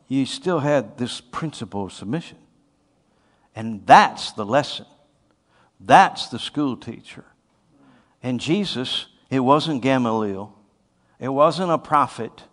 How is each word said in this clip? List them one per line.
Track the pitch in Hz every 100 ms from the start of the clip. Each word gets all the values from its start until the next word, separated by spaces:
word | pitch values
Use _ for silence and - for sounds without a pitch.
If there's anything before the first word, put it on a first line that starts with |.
| -
you | 135 127
still | - 180 165
had | 143 143 107 -
this | 123 -
principle | - - 160 - 107 101 95
of |
submission. | - 95 156 - - _ _ _ _ _ _ _ _ _ _ _ -
And | 113 104 92
that's | 165 175 - -
the | - 101
lesson. | 135 139 - - _ _ _ _ _ _ _ _ _
That's | 95 151 180 - -
the | 117
school | - 147 143 113
teacher. | - 117 - - - _ _ _ _ _ _ _ _ _
And | 127 120
Jesus, | 127 196 190 120 127 - - _ -
it | 131
wasn't | 127 151 160 139
Gamaliel. | 131 131 117 110 104 95 87 - _ _ _ _ _ -
It | 127
wasn't | 139 156 156 185
a | 156
prophet. | - 151 127 - 113 - -